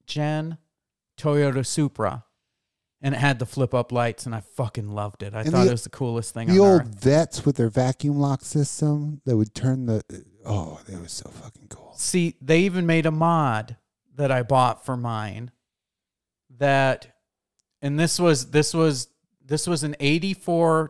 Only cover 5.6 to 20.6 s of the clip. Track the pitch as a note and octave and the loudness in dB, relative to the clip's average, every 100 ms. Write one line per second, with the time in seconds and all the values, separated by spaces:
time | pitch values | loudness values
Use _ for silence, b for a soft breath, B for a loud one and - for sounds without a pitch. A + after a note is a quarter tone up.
5.6 | B2 A#2+ - - B2+ A#2 A2+ A2+ A#2 F#3 | 4 2 -6 -6 -4 -4 -6 -4 4 6
6.6 | G3+ F3+ B2 G2+ C3 D3+ E3 - C#3+ C3 | 8 6 4 0 4 4 2 -2 -2 0
7.6 | A#2 B2+ B2+ - D3 C#3+ C#3 C3+ - D3+ | 0 2 0 0 -2 0 0 -2 -4 -2
8.6 | C#3+ - D3+ D3 D3 D3 C3+ A2+ G#2+ - | -2 -2 -2 0 -4 -6 0 2 2 0
9.6 | B2+ C3 A#2+ A2 - - - _ - G2+ | -2 0 -2 -4 -4 -14 -18 _ -6 -4
10.6 | D#2+ D#2 - F#2 F2 - - - - - | -4 -12 -16 -16 -14 -14 -16 -18 -20 -20
11.6 | - - - - - F3+ E3+ - C3+ E3 | -20 -20 -18 -8 -2 0 -2 -4 0 2
12.6 | G3 F3+ E3+ E3 D#3+ D#3 E3 E3 C#3 A2 | 2 0 0 2 0 0 2 2 2 -2
13.6 | A2 A2+ _ _ _ B2+ C#3+ C3 A#2+ C3+ | -6 -14 _ _ _ -4 -2 0 2 2
14.6 | B2 A2+ - B2+ A#2+ A2 G#2+ G2+ A#2+ _ | 2 0 -6 -6 -4 -6 -6 -10 -14 _
15.6 | _ _ _ _ _ _ _ _ _ B2 | _ _ _ _ _ _ _ _ _ -2
16.6 | C#3 C3+ C3+ B2+ - _ _ _ _ _ | 2 4 2 0 -8 _ _ _ _ _
17.6 | _ _ C#3 D3 E3 - F3 C#3 B2+ C#3+ | _ _ -4 0 0 2 2 2 2 0
18.6 | D3+ E3 D#3+ C3 - _ _ _ C3+ D3 | 0 2 2 0 -6 _ _ _ -6 -4
19.6 | - E3 D3 D3 C#3+ E3 G3 F#3 - E3+ | -2 -4 -4 -2 0 0 -2 -6 -2 0